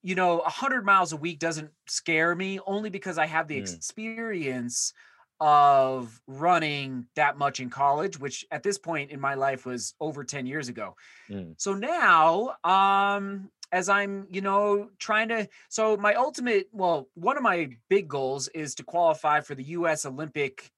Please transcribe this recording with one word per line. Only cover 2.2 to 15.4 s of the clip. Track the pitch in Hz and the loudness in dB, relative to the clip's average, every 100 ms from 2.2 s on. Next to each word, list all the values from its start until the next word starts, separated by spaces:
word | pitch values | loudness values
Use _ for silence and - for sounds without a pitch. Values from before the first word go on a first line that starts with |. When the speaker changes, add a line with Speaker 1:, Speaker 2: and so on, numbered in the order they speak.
| 165 | 2
Speaker 1:
me, | 175 190 190 196 | 0 -4 -6 -4
only | 196 214 | -4 -4
because | 190 190 165 | -8 -6 -2
I | 156 | 0
have | 160 156 | 0 -2
the | 143 | -6
Speaker 2:
Mm. | 98 85 | -8 -10
Speaker 1:
experience | - - 220 226 226 190 139 127 120 - - - - _ _ _ | -12 -10 -10 -8 -6 -4 -4 -6 -6 -4 -6 -8 -20 _ _ _
of | 151 147 143 139 131 131 120 113 - | 4 8 8 6 4 -2 -8 -16 -18
running | 135 165 175 151 143 135 127 120 | -2 2 2 0 -4 -6 -8 -8
that | - 147 143 | 0 0 2
much | 143 135 | -2 -2
in | 127 | -10
college, | 123 143 147 196 160 | 0 2 2 -2 -6
which | 135 - - | -10 -10 -10
at | 151 | -6
this | 202 202 | -4 -4
point | - 160 143 | -6 -6 -6
in | 143 | -6
my | 139 | -4
life | 135 135 135 | 0 0 0
was | 127 123 - _ | -6 -8 -8 _
over | 151 143 | -8 -6
ten | 131 143 123 | -8 -6 -6
years | 147 127 | -6 -6
ago. | 117 98 - - - - | -8 -10 -12 -20 -20 -12
Speaker 2:
Mm. | 101 85 80 | -10 -10 -8
Speaker 1:
So | 196 | -4
now, | 196 247 339 226 170 160 170 247 - | -4 -2 2 6 8 8 4 -2 -2
um, | 165 190 196 196 202 202 196 196 190 _ - | 2 4 6 4 2 0 -4 -10 -12 _ -4
as | 180 180 | -2 2
I'm, | 202 202 196 196 | 2 2 -6 -8
you | 180 | -4
know, | 196 196 208 202 214 _ | 0 2 2 0 -2 _
trying | - 214 220 | -2 0 0
to, | 226 | -2